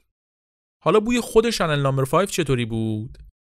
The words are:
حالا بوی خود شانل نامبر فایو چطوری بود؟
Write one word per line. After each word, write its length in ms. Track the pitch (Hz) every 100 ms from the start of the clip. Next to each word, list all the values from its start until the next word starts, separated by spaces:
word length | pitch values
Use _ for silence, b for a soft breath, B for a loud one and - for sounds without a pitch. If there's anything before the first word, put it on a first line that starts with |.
| _ _ _ _ _ _ _ _
حالا 160 | - 208
بوی 220 | 214 240
خود 280 | 220 220 233
شانل 320 | 220 175 147
نامبر 220 | 139 135
فایو 240 | 135 160 196
چطوری 380 | - 156 131 117
بود؟ 520 | 113 113 107 110 - - _ _ _